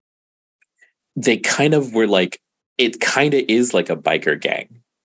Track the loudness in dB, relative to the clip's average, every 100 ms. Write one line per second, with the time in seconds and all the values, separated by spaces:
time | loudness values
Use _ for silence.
0 | _ _ _ _ _ _ _ _ _ _
1 | _ -4 0 0 -2 0 2 2 0 0
2 | 2 2 0 -6 _ _ _ -2 -2 0
3 | -2 0 2 0 2 0 2 0 -2 -2
4 | -2 0 0 -2 -4 -6 -8 -20 _ _